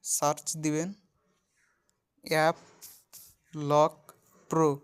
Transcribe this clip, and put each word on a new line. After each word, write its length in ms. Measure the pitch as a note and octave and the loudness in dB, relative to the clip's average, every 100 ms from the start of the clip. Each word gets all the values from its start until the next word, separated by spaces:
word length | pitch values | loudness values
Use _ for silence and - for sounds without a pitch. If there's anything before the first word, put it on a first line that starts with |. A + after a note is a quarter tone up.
| - - | -4 -2
সার্চ 280 | D3 D3 - D#3+ | -2 -2 -6 -6
দিবেন 260 | D#3 D3+ F3 G3+ _ _ _ _ _ _ _ _ _ _ _ _ | -4 -4 -6 -10 _ _ _ _ _ _ _ _ _ _ _ _
অ্যাপ 340 | - D#3 D#3 E3 - _ - - _ - - _ _ | -4 2 2 0 -12 _ -20 -20 _ -20 -20 _ _
লক 400 | D3+ D3 D3 D#3 - - - _ _ _ | -10 0 4 4 0 -20 -20 _ _ _
প্রো 200 | D#3+ D#3 C#3 | 2 2 0